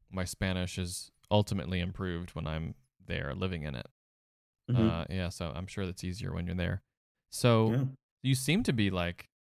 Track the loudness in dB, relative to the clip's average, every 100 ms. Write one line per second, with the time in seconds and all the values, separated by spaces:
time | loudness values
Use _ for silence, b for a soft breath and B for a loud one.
0 | _ -6 -6 -2 -2 0 -2 -4 -6 -6
1 | -12 _ 2 4 4 0 -2 -2 -2 -4
2 | -4 -4 -6 -6 -4 -4 -6 -10 _ _
3 | -8 -6 -4 -4 -4 -4 -6 -8 -10 _
4 | _ _ _ _ _ _ 0 4 4 2
5 | -2 -4 -4 -4 -6 -6 -8 -6 -6 -4
6 | -8 -6 -6 -4 -4 -2 -2 -4 -8 _
7 | _ _ _ 2 6 6 6 2 0 -4
8 | _ _ 0 2 4 2 4 2 2 2
9 | -2 -4 -14 _